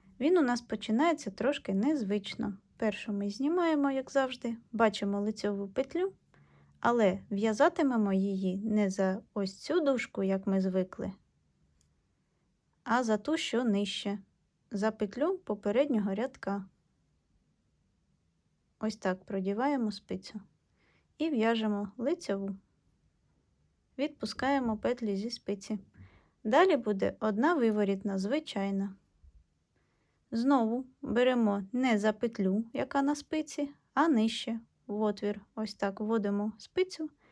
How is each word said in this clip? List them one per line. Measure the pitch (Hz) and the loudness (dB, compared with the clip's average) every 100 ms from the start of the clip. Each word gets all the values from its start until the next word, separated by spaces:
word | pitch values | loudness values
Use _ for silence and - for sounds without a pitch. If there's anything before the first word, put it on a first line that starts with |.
| - - | -18 -2
Він | 285 359 | 2 4
у | |
нас | 254 240 | 4 0
починається | - 220 - 226 339 311 202 | -4 -6 0 2 2 2 -4
трошки | - 240 294 - | -2 -2 -2 -2
незвично. | 196 262 302 196 208 202 - 214 190 _ - | 0 2 0 0 -2 -4 -6 -6 -8 _ -4
Першу | 220 208 220 | -2 -2 -4
ми | 202 202 | -4 -4
знімаємо, | 202 285 349 339 302 277 | -2 0 2 2 2 2
як | 269 262 | 0 -2
завжди, | 277 254 254 233 226 - | 0 0 -2 -6 -6 -6
бачимо | 220 220 208 202 202 | 2 2 2 -2 -2
лицьову | 208 214 208 202 202 | -2 -2 -4 -4 -6
петлю, | 247 277 339 381 - _ _ _ _ _ - | -4 -4 -2 -4 -6 _ _ _ _ _ -2
але | - 240 202 190 - | 2 4 4 2 -4
в'язатимемо | 196 220 214 330 339 285 233 202 | -2 0 4 4 4 0 2 2
її | 190 196 190 185 196 | 2 2 0 -2 -2
не | 220 214 196 | 0 2 2
за | 196 190 190 - | 2 0 0 -6
ось | 208 196 - | -4 -4 -6
цю | - 339 | -2 2
дужку, | 285 247 - - | 2 2 -2 -2
як | 190 190 196 | 0 0 2
ми | 190 | 2
звикли, | 190 185 185 - 190 - _ _ _ _ _ _ _ _ _ _ _ _ _ _ _ _ | 2 0 -2 -4 -10 -10 _ _ _ _ _ _ _ _ _ _ _ _ _ _ _ _
а | - 240 | 0 0
за | 226 214 | 2 0
ту, | 247 320 | 0 -2
що | - 233 | -2 0
нижче, | 247 202 196 - 202 202 - _ _ _ - | 2 0 0 -4 -6 -6 -10 _ _ _ -10
за | 202 220 | -2 -2
петлю | 220 202 240 320 381 | -2 -6 -2 -2 -2
попереднього | - 202 202 226 285 226 196 | -6 -4 0 2 2 2 0
рядка. | 196 262 - 190 202 190 _ _ _ _ _ _ _ _ _ _ _ _ _ _ _ _ _ _ _ _ - | -2 -4 -6 -6 -6 -8 _ _ _ _ _ _ _ _ _ _ _ _ _ _ _ _ _ _ _ _ -8
Ось | 220 - | -8 -4
так | 190 190 | -4 -4
продіваємо | - 196 190 208 277 277 220 | -6 -4 -4 -2 0 0 -2
спицю | - - 190 - 208 - _ _ _ _ _ _ - | -6 -10 -10 -10 -16 -18 _ _ _ _ _ _ -6
і | 320 | -2
в'яжемо | 254 226 226 220 202 202 - | 2 2 2 0 -2 -4 -4
лицьову. | 247 349 - 196 196 196 _ _ _ _ _ _ _ _ _ _ _ _ _ - | -4 -2 -4 -4 -4 -8 _ _ _ _ _ _ _ _ _ _ _ _ _ -4
Відпускаємо | 294 - 226 - 262 277 240 214 | -4 -4 -10 -4 0 0 0 -2
петлі | - 247 214 196 | -2 -2 -2 -2
зі | 226 | -4
спиці. | - - 202 - 214 - - - - _ _ | -8 -8 -8 -6 -8 -8 -20 -20 -20 _ _
Далі | 214 269 381 269 | 2 6 6 4
буде | 220 196 196 196 | 0 0 0 0
одна | 214 208 302 | -2 2 2
виворітна, | 330 226 214 196 196 202 190 | 4 2 2 0 0 -2 -2
звичайна. | 196 302 311 202 196 196 196 196 _ _ - - _ _ _ _ _ _ _ _ - | -2 -2 -2 -4 -2 -2 -4 -8 _ _ -20 -20 _ _ _ _ _ _ _ _ -8
Знову | 226 254 269 220 240 262 - | -2 4 4 4 0 -6 -10
беремо | - 220 254 247 214 202 190 | -2 2 4 4 2 2 -2
не | 247 262 208 | 0 2 4
за | 214 | 2
петлю, | 214 233 226 190 202 226 | 0 -2 0 0 0 -2
яка | 233 262 277 | -4 -2 0
на | 277 | 2
спиці, | 294 - 311 311 - 285 - _ | 0 -2 -4 -4 -4 -6 -8 _
а | 254 330 | 2 4
нижче | 233 220 - - 226 - _ - | 4 2 0 -6 -8 -10 _ -8
в | 208 | -2
отвір. | 214 202 208 202 - | -2 0 -4 -6 -10
Ось | - 214 | -8 -8
так | - 202 196 | -4 -4 -4
вводимо | 214 226 202 202 214 - | -2 0 0 -2 -4 -8
спицю | - 359 370 - 311 _ _ | -8 -2 -2 -4 -10 _ _